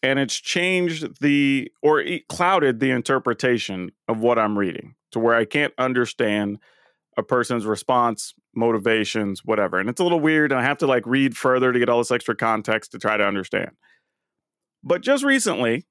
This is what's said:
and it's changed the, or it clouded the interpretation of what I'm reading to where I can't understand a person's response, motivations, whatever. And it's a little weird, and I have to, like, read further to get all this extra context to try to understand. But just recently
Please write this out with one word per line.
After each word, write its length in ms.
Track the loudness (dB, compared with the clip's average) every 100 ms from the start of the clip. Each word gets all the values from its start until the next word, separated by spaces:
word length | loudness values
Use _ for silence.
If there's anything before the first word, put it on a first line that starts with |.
and 160 | 0 0
it's 180 | -2 -4
changed 840 | -4 -2 0 0 -2 -4 -10 -2
the, 500 | 0 2 2 0 -4 _
or 180 | 2 2
it 260 | 0 -6 _
clouded 520 | -2 2 4 2 2
the 100 | 0
interpretation 1000 | 0 0 0 0 -2 0 0 -2 -8 -8 _ -6
of 120 | 0
what 180 | 2 2
I'm 200 | 2 0
reading 360 | -2 -4 -14 -20 _
to 60 | -2
where 160 | 2
I 100 | 2
can't 300 | 2 0 -2 -2
understand 840 | -2 0 -2 -2 0 0 -2 -6 _ _ _ _ _ -6
a 40 |
person's 440 | -2 0 0 -4 -2
response, 680 | -4 0 2 2 -2 -10 -14 _
motivations, 880 | -2 0 0 2 0 0 -2 -4 -6
whatever. 340 | -2 0 0 0
And 120 | -4
it's 100 | -2
a 20 |
little 180 | 0 2
weird, 320 | 2 2 2
and 80 | 2
I 40 |
have 140 | 0 0
to, 80 | 2
like, 200 | 0 2
read 300 | 0 0 0
further 340 | 0 2 2
to 80 | 2
get 120 | 2
all 80 | 2
this 120 | 2
extra 240 | -2 -2
context 580 | -2 0 -2 -2 -4 -4
to 60 | -6
try 200 | -2 0
to 80 | 0
understand. 460 | 0 -4 -4 -6 _ _ _ _ _ _ _ _ _ _ _
But 200 | -2 -2
just 200 | 2 2
recently 600 | 4 2 2 0 0 0 -4